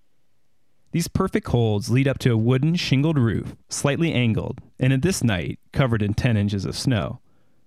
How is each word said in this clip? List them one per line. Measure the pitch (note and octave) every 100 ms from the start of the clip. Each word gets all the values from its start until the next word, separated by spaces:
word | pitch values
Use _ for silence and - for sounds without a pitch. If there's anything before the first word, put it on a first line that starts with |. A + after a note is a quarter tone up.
| _ _ _ _ _ _ _ _ _
These | E3 E3+
perfect | - F#3+ A3 -
holds | A#2+ A2+ G#2 A#2
lead | B2 C3+
up | B2+
to | C3
a | A2+
wooden | A2+ B2+ D3+ E3+
shingled | - C3 D3+ D#3
roof, | A#2 E2 - - -
slightly | - C#3+ C3+ E3
angled, | A#2+ A#2+ G#2+ D#2+ - - -
and | C3
at | C3+
this | E3+ F#3+
night, | A#2 F#2 D2 - _
covered | - C3+ A2+
in | G2+
ten | - C3 A2
inches | G2+ G2 F#2
of | -
snow. | - A2+ C2+ - _ _ _ _